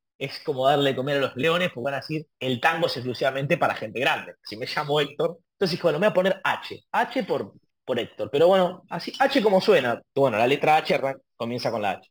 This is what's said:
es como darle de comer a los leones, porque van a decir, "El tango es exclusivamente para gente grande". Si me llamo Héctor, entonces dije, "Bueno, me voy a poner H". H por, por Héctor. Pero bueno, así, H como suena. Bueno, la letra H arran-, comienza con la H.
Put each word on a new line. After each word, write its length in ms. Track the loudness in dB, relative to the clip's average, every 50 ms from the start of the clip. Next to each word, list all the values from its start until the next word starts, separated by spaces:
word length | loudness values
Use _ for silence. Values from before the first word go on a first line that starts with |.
| _ _ _ -10
es 220 | -10 -8 -8 -8
como 280 | -6 -4 -2 2 2 4
darle 240 | 4 4 4 2
de 40 | 0
comer 220 | 0 -2 -2 0 0
a 40 |
los 140 | 0 -2 -2
leones, 340 | -2 0 0 2 0 0 -2 -4
porque 120 | -6 -6
van 100 | -6 -6
a 20 | -6
decir, 300 | -6 -6 -8 -8 -8 -10 _ _
"El 220 | -4 -4 -2 0
tango 260 | 2 0 2 2 0 -2
es 80 | -2
exclusivamente 640 | -4 -6 -6 -4 -2 -2 -2 0 -2 -2 -2 0 0
para 180 | 0 0 -2
gente 240 | -2 -6 -8 -6 -4
grande". 360 | -2 -2 -2 -2 -4 -10 -16 -18 _
Si 120 | -16 -12
me 120 | -10 -10 -6
llamo 320 | -6 -6 -2 0 0 0
Héctor, 380 | 0 0 -2 -4 -4 -4 -4 -8 _ _ _
entonces 180 | _ -2 -2
dije, 120 | -2 0 0
"Bueno, 160 | 0 0 2
me 80 | 2 2
voy 40 |
a 20 | 2
poner 280 | 2 2 0 0 0 -2
H". 420 | -4 -4 -4 -8 -12 -16 -16 _ _
H 320 | -2 -2 -2 -2 -2 -4 -4
por, 300 | -2 -4 -4 -4 -8 -12 _ _ _ _ _ _
por 160 | -4 -4 -4
Héctor. 300 | -4 -6 -8 -8 -6 -4
Pero 160 | 2 4 6 6
bueno, 360 | 6 6 4 2 -2 -6 -12 _
así, 220 | -10 -10 -8 -10 -2 0
H 220 | 0 2 2 2
como 180 | 2 4 4 4
suena. 420 | 4 6 4 4 4 2 -2 -4 -6 _ _
Bueno, 220 | 0 2 2 4 4
la 100 | 4 4
letra 300 | 2 2 4 4 4 4
H 160 | 2 2 -2
arran-, 260 | -2 -2 -4 -6 -8 _ _ _
comienza 360 | -8 -6 -6 -6 -4 -4 -4
con 100 | -4 -2
la 100 | -2 -2
H. 180 | -4 -4 -8 _